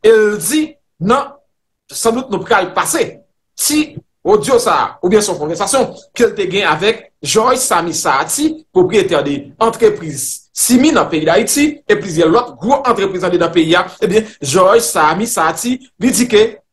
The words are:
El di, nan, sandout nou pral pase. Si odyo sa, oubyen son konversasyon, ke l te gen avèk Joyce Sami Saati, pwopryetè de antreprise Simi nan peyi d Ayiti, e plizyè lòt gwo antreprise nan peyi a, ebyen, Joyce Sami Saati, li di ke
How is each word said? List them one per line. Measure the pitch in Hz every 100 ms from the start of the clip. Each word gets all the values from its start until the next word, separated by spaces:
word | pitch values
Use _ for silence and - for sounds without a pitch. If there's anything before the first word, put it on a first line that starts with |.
El | 214 226 214 208
di, | - 302 311 - _ _
nan, | 180 262 - - _ _ _ _ _
sandout | - 226 233 254
nou | 190
pral | - 208 180
pase. | - - 330 - - _ _ _
Si | - - 302 302 - _ _ -
odyo | 208 208 247
sa, | 233 160 - -
oubyen | 180 214
son | 208 170
konversasyon, | 151 170 196 269 240 - - -
ke | 233
l |
te | 208 190
gen | 185 185
avèk | 156 196 226 - _ 139
Joyce | 214 233 262
Sami | - 180 170 156
Saati, | 165 135 160 - 311 311 _
pwopryetè | 185 175 208 185 160 143
de | 143 - -
antreprise | 226 - 220 - 165 135 - - _ -
Simi | - 247 294
nan | 262 151
peyi | 160 156
d |
Ayiti, | 175 233 285 302 285 _
e | 208
plizyè | 208 156 277
lòt | 220 233 -
gwo | 196 277
antreprise | 254 214 196 180 180 175
nan | 170
peyi | 170 160 175
a, | 185 -
ebyen, | - 202 220 -
Joyce | 135 147 185 233 -
Sami | 185 156 170 226
Saati, | - 165 165 240 254 - _
li | 226
di | 226 240
ke | 208 226 - _